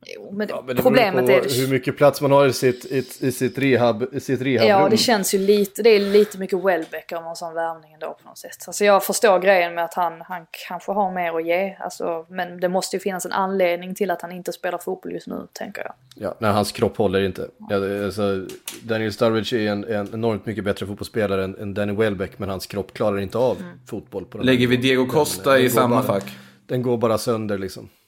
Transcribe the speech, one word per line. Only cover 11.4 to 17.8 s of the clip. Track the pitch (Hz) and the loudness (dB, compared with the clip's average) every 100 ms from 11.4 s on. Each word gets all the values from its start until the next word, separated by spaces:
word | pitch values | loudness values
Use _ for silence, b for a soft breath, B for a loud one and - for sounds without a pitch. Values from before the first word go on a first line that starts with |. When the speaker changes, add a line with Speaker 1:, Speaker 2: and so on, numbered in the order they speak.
| 165 | 0
Speaker 1:
ge, | 170 196 185 | 0 0 -6
alltså, | - - 180 165 165 | -12 -8 -6 -6 -8
men | 180 175 175 | -8 -8 -4
det | 180 | -2
måste | 185 180 196 | 0 -2 -4
ju | |
finnas | 196 185 180 | -4 -6 -4
en | |
anledning | - 190 196 180 175 180 | -2 0 2 2 0 -6
till | 185 196 | -4 -2
att | 170 | -2
han | 175 | -6
inte | 180 180 | -10 -8
spelar | 175 180 175 | -6 -6 -6
fotboll | - 185 170 | -6 -8 -8
just | 170 - | -12 -10
nu, | - - | -12 -12
tänker | - - 202 | -12 -12 -10
jag. | - - _ - | -12 -14 _ -10
Speaker 2:
Ja, | 101 - | -10 -2
nej, | 110 | 0
hans | 101 104 | 2 0
kropp | - 104 - | 0 -2 0
håller | 104 95 | 0 2
inte. | 98 92 - _ - | -2 -4 -10 _ -4
Ja, | |
det, | 104 | -2